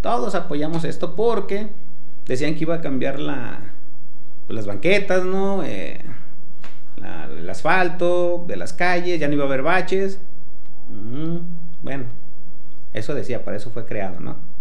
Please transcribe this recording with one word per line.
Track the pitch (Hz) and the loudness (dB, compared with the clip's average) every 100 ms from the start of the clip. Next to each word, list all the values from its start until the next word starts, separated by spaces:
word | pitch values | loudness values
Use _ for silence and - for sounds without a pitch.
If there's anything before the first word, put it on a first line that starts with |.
todos | - 240 233 | 0 0 0
apoyamos | 185 170 147 151 165 | 0 0 0 0 0
esto", | 165 165 165 165 | 0 0 0 0
porque | 233 220 196 196 214 - - - - - - | 0 0 0 0 0 0 0 0 0 0 0
decían | 123 147 165 | 0 0 0
que | |
iba | 160 165 | 0 0
a | |
cambiar | 160 131 135 139 | 0 0 0 0
la, | 147 139 113 104 - - - - - - - - - | -2 -2 -2 0 0 0 0 0 0 0 0 0 0
pues, | 107 | 0
las | 101 | 0
banquetas, | 101 160 202 202 185 | 0 0 0 0 0
¿no? | 185 190 196 196 | 0 0 0 0
Eh, | 139 101 73 - - - - - - - - - - - | -2 -2 -2 0 0 0 0 0 0 0 0 0 0 0
la, | 95 87 71 | 0 -2 -2
el | 73 85 | -2 -2
asfalto | - 151 185 180 165 175 175 175 175 175 | 0 0 0 0 0 0 0 0 0 0
de | 185 | -2
las | 175 | -2
calles, | - 180 180 175 170 | 0 0 0 0 0
ya | 143 | 0
no | 147 | 0
iba | |
a | 139 | 0
haber | 135 | 0
baches. | 143 180 156 190 196 190 - - - - - - - | 0 0 0 0 0 0 0 0 0 0 0 0 0
Ujú, | 107 107 131 160 170 170 170 165 - | 0 0 0 0 0 0 0 0 0
bueno, | 127 135 120 - - - - - - - - | 0 0 0 0 0 2 2 2 2 2 2
eso | 110 113 | 0 0
decía, | 143 101 110 95 | 0 0 0 0
para | 98 | 0
eso | 123 | 0
fue | 117 110 | 0 0
creado, | 110 95 87 | 0 0 0
¿no? | - 151 - - | 0 0 0 0